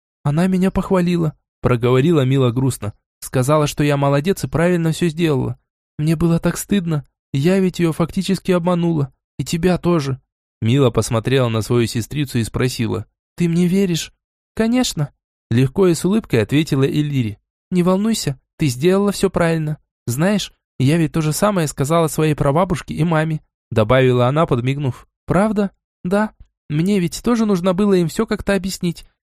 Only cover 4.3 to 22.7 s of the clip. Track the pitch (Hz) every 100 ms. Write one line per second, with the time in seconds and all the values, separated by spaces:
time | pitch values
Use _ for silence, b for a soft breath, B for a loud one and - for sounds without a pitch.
4.3 | 185 - 165 175 175 165 156 175 156 165
5.3 | 135 120 123 _ _ _ - 156 156 170
6.3 | 165 175 - - 202 165 151 - _ _
7.3 | 139 156 196 185 - 170 151 165 196 185
8.3 | 190 - 180 170 175 170 160 139 _ _
9.3 | - 135 170 180 175 175 170 135 131 _
10.3 | _ _ _ 110 135 127 113 - 113 117
11.3 | 135 123 110 101 120 113 120 107 139 135
12.3 | 120 110 - 127 - 110 101 - _ _
13.3 | - 170 170 180 196 196 160 - _ _
14.3 | _ _ - 226 247 247 - 147 _ _
15.3 | _ - 113 131 - 185 165 180 220 -
16.3 | 120 104 143 160 135 135 151 147 139 110
17.3 | 104 _ _ _ 180 175 190 220 220 -
18.3 | 135 _ - 156 123 170 190 202 - 190
19.3 | 180 165 165 156 156 _ _ - 123 180
20.3 | 208 - _ _ - 131 170 156 165 156
21.3 | 147 208 196 151 - 139 170 160 - 156
22.3 | 147 143 147 185